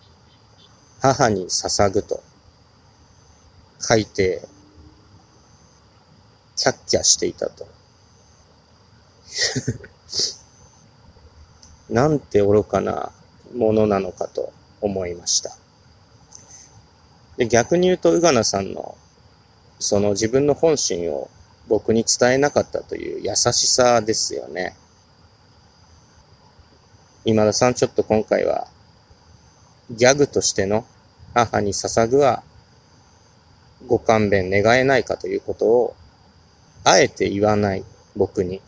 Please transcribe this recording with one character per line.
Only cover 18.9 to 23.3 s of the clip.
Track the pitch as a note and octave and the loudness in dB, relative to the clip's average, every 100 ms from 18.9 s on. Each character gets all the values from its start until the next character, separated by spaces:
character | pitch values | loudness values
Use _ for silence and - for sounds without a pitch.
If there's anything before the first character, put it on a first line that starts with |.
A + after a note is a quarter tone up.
| - _ _ _ _ _ _ _ _ | -18 _ _ _ _ _ _ _ _
そ | - G2+ | -2 0
の | G#2 | 0
自 | G2+ A2 | 0 0
分 | B2+ C#3+ | 0 2
の | |
本 | C#3 E3 D3 | 2 2 0
心 | - F2 E2+ | -2 -4 -4
を | C#2+ - - - _ - | -6 -8 -16 -20 _ -4
僕 | A2 - | -2 2
に | A2+ A2+ | 0 0
伝 | - B2 | 0 2
え | C3 | 2
な | C#3+ | 2
か | A#2+ | 0
っ | - | -2
た | - | -6
と | - E2 | -10 -10
い | D#2+ D#2+ | -10 -10
う | |
優 | F2+ | -6